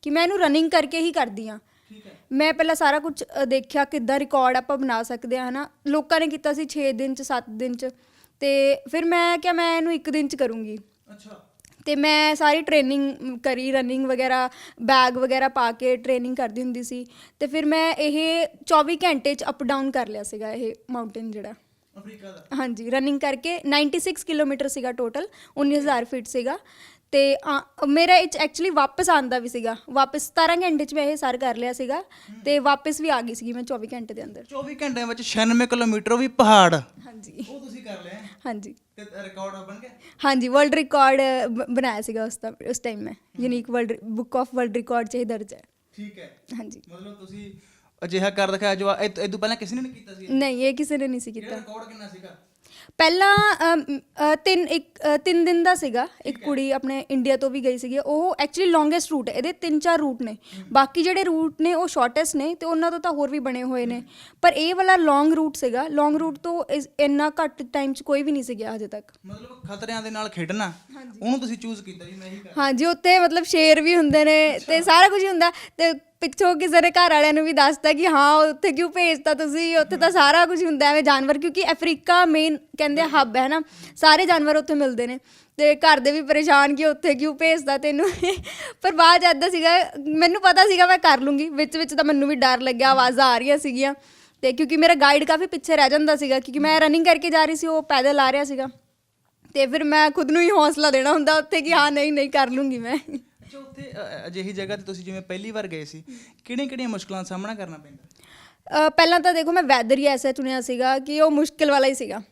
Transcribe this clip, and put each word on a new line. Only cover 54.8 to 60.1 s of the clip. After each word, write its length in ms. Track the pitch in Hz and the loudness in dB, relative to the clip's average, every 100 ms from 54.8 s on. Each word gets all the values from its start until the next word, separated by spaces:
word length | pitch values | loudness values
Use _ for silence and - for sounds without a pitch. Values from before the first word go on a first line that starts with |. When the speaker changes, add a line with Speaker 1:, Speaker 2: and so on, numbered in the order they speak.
| - - | -6 -6
Speaker 1:
ਅ, 180 | 302 294 | -2 0
ਤਿੰਨ 280 | 311 330 | 2 2
ਦਿਨ 180 | 339 339 | 2 4
ਦਾ 120 | 339 | 2
ਸੀਗਾ। 280 | 359 285 233 | 2 -2 -4
ਇੱਕ 200 | 302 _ | -6 _
Speaker 2:
ਠੀਕ 140 | - 233 | -12 -10
ਹੈ। 60 | |
Speaker 1:
ਕੁੜੀ 260 | 294 277 269 | -6 -4 -2
ਆਪਣੇ 360 | 269 262 269 - | -4 -4 -8 -4
ਇੰਡੀਆ 260 | 269 254 262 | -4 0 0
ਤੋਂ 140 | 269 | -2
ਵੀ 140 | 262 | -4
ਗਈ 140 | 254 254 | -4 -4
ਸੀਗੀ, 200 | 254 269 | -6 -6
ਉਹ 380 | 277 302 349 320 | -2 -2 -2 -2
actually 280 | 294 - 370 | -4 -2 2
ਲੌਂਗੈਸਟ 400 | 330 302 339 - | 2 2 0 -2
ਰੂਟ 180 | 302 226 | -6 -4
ਹੈ, 60 | |
ਇਹਦੇ 180 | - 277 | -6 -6
ਤਿੰਨ 260 | 349 339 302 | -6 -4 -2
ਚਾਰ 200 | 330 330 | 0 0
ਰੂਟ 240 | 294 | -2